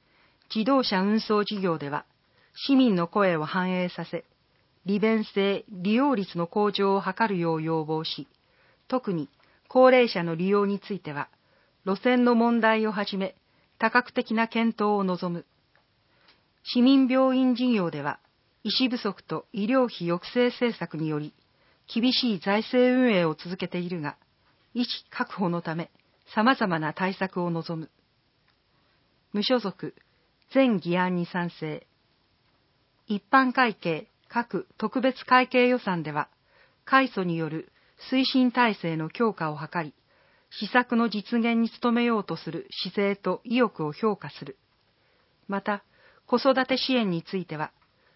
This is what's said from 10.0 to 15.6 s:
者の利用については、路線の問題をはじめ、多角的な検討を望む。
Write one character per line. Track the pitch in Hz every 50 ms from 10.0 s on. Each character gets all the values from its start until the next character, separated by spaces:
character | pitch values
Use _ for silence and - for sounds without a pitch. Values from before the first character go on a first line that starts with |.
| 247 226
者 | - 190 170
の | 170 165
利 | 160 180 190
用 | 202 202 202
に | 196 202 196
つ | - - 208
い | 180
て | - 156 147
は、 | 143 135 - _ _ _ _ _ _ _ _ _ _ -
路 | 190 190 190
線 | - 254 247 247 247
の | 240 247
問 | 226 233 233 240 233
題 | 220 220 220 220 220
を | 214 202
は | 190 202
じ | - -
め、 | 190 190 185 - _ _ _ _ _ _ _ _ -
多 | - 226
角 | - 247 247 - -
的 | - 240 - 226
な | 220 226
検 | 226 - 233 226 226 220
討 | - 208 208 208 202
を | 196
望 | 185 180 175 - 180 170
む。 | 170 - _ _ _